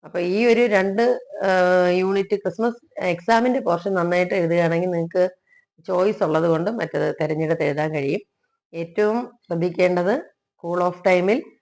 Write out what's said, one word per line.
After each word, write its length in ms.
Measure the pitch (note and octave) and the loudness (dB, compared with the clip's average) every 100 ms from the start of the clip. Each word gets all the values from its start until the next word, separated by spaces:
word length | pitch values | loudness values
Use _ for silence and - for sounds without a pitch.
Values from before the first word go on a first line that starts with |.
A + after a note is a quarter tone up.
അപ്പൊ 140 | - - | -8 -4
ഈ 280 | F3+ G3 A#3+ | -2 0 2
ഒരു 200 | A3+ A#3+ | 4 4
രണ്ട്, 540 | G3+ G3 G3 A#3+ B3 - - | 2 0 0 0 0 -6 -6
ആ, 460 | G3 F#3 F3+ F3+ F3+ | 0 2 4 4 4
യൂണിറ്റ് 480 | F3+ F#3 G3 G3 G3+ | 2 0 -2 -2 -2
ക്രിസ്മസ് 640 | F#3+ F3 A#3 A#3 _ - | -4 -2 -4 -4 _ -6
എക്സാമിന്റെ 600 | F#3 E3+ G3 A3+ B3 B3 | -4 -4 2 2 2 0
പോർഷൻ 340 | A3 F3 G3+ | 0 -2 0
നന്നായിട്ട് 400 | F#3+ E3+ F3+ F3+ | 0 0 0 0
എഴുതുകയാണെങ്കിൽ 560 | G3 E3 E3+ E3 E3 F#3 | 0 0 2 2 0 0
നിങ്ങൾക്ക് 380 | E3+ E3 F#3 F#3 - _ _ _ _ E3 | -2 -2 0 0 -2 _ _ _ _ -4
ചോയ്സ് 360 | F3+ G3 - | 0 0 0
ഉള്ളത് 220 | E3 D#3+ | 0 2
കൊണ്ട് 260 | E3+ D#3+ F3+ | 2 0 -2
മറ്റത് 440 | A#3 D#3+ D3+ D3+ D3+ | -4 -4 -2 -4 -2
തിരഞ്ഞെടുത്ത് 400 | D#3+ D#3 D#3+ E3 | -4 -2 -2 -2
എഴുതാൻ 320 | D3 C#3+ D#3 | -2 -2 -4
കഴിയും. 260 | D#3 C#3 F3+ - _ _ _ _ | -4 -4 -4 -8 _ _ _ _
ഏറ്റവും 640 | E3 E3+ E3+ G#3+ A3+ A#3+ _ _ | -12 -8 0 0 0 -6 _ _
ശ്രദ്ധിക്കേണ്ടത് 840 | E3+ E3+ E3+ F3+ F3+ F3 C4+ - _ _ _ | -2 -2 2 2 2 0 -2 -6 _ _ _
കൂൾ 260 | E3+ F3 | -6 -2
ഓഫ് 220 | F3+ F3 F3+ | -2 0 2
ടൈമിൽ 360 | F3+ F#3 B3 - _ | 2 2 0 -4 _